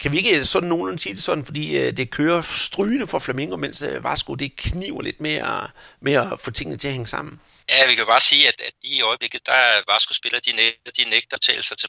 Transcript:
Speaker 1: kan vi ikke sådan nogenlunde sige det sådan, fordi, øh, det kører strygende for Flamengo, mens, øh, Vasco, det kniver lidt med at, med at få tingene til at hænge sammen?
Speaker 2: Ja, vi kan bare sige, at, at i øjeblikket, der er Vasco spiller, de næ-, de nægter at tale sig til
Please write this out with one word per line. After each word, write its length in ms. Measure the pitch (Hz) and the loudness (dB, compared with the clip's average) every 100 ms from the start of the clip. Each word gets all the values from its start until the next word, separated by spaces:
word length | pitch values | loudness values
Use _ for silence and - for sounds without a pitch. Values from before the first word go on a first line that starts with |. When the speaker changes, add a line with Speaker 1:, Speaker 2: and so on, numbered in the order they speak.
Speaker 1:
kan 120 | 139 | -2
vi 40 | 156 | 0
ikke 280 | 226 160 | 4 2
sådan 240 | 127 185 175 | 2 0 0
nogenlunde 340 | 170 185 180 | 0 -2 -4
sige 120 | 190 | -6
det 80 | 190 | -6
sådan, 220 | - 156 | -4 -4
fordi, 320 | 127 151 151 143 | -4 -6 -2 0
øh, 180 | 127 120 | 0 -2
det 140 | 123 | -4
kører 320 | - 156 170 | 0 2 0
strygende 640 | - - - - 202 269 - | -2 -4 -2 0 0 0 -2
for 120 | - | -4
Flamengo, 380 | - 127 160 175 | -4 -4 -4 -6
mens, 260 | 143 - | -6 -4
øh, 220 | 139 131 | -6 -4
Vasco, 300 | - 151 - | -4 -2 -4
det 220 | 135 139 - | -6 -8 -6
kniver 460 | - 175 196 - | -6 -4 -6 -8
lidt 180 | - - | -8 -6
med 140 | 156 | -4
at, 360 | 151 - - - - - _ | -4 -4 -4 -8 -14 -20 _
med 120 | 139 | 0
at 280 | 139 101 - | 2 0 -4
få 100 | - | -6
tingene 280 | - - - | -6 -6 -6
til 100 | 139 | -6
at 40 | |
hænge 140 | 131 113 | -6 -6
sammen? 340 | 139 151 - _ _ - | -6 -8 -14 _ _ 2
Speaker 2:
Ja, 180 | 131 131 | 6 6
vi 60 | |
kan 120 | 113 110 | 4 6
bare 140 | 127 | 6
sige, 280 | - 143 135 | 6 6 4
at, 120 | - - | 2 -6
at 60 | - | -12
i 180 | - 135 | -6 -2
øjeblikket, 460 | 113 123 117 127 - | 0 -2 -4 -6 2
der 60 | |
er 300 | 127 123 104 98 | 4 6 4 4
Vasco 260 | 104 - | 0 0
spiller, 260 | - 120 120 | -4 -4 -4
de 120 | 123 | -2
næ-, 400 | 113 113 113 - - | 0 0 0 -6 -4
de 140 | 117 | 0
nægter 260 | 113 - 131 | 0 0 0
at 40 | |
tale 220 | - 113 | 0 0
sig 160 | - | -2
til 100 | - | -4